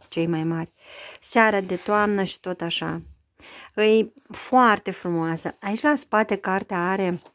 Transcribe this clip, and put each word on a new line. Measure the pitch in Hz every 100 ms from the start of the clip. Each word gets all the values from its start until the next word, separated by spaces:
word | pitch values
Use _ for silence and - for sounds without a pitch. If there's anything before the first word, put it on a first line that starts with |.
| -
cei | - 170
mai | 160
mari, | 160 165 165 _ - - - -
seara | - 240 220 202
de | 185 180
toamnă | - 208 208 202
și | 185 -
tot | 185 175
așa. | 170 - 160 165 - - _ _ - - - -
E | 214 220 214 _ -
foarte | - - 254 240 202 -
frumoasă. | 185 180 170 165 165 - -
Aici | 202 220
la | 302 285
spate | - 214 220 196
cartea | 196 190 - 185 175
are, | 190 185 175 -